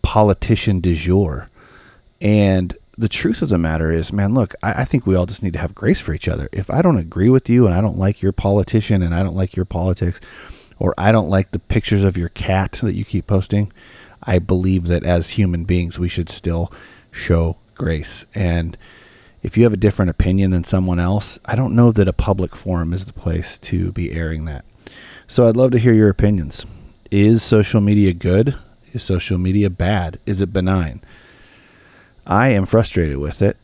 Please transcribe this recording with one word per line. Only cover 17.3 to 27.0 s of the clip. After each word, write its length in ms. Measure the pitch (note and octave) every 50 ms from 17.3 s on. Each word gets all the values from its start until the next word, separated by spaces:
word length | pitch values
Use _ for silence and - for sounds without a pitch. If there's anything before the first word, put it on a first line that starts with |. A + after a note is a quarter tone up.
| E2+ E2 E2 D#2+ E2 _ _ _ _
grace. 500 | - - F#2 E2 D2+ D2 - - - - _ _
And 440 | G#2 G2 F2 E2+ E2+ E2 F2 - - - - - - - - _ _ _ _ _ _ -
if 140 | - -
you 60 | G#2+ A#2
have 100 | A#2 G#2+
a 40 |
different 320 | F#2 G#2 G#2 - - G2 F2
opinion 400 | D#2+ _ - F#2 F#2 G2 G2 F#2+
than 120 | F#2 F2 E2
someone 360 | - - F#2 F#2 F2+ F2+ F2
else, 400 | F2 F2 G2 G#2 - - - - _
I 100 | - -
don't 200 | G#2+ C3 A#2+ -
know 160 | A#2 A#2+ A#2+
that 160 | A2 A2 G2
a 60 | F#2 F#2
public 420 | - - - G2 F#2+ F#2 E2 -
forum 380 | - - F#2+ F2+ E2+ E2+ E2 F2
is 120 | F#2 F#2+
the 80 | - -
place 440 | - - E2+ E2 E2 D#2+ - - -
to 320 | - - - F2 F2 F2+
be 200 | F#2+ - F2 -
airing 340 | - E2 E2 D#2+ D#2+ D#2 D#2
that. 200 | D#2+ D2 C2 - - _ _ _ - - - - - - - _
So 200 | _ - - B2
I'd 100 | A#2 A2+
love 140 | B2 C3 C3
to 80 | B2 A#2
hear 140 | A2+ B2 A2+
your 160 | A2 G#2+ G#2
opinions. 560 | G2 - - G#2 G#2 F#2 D#2 C#2+ - - - - - - - - _ _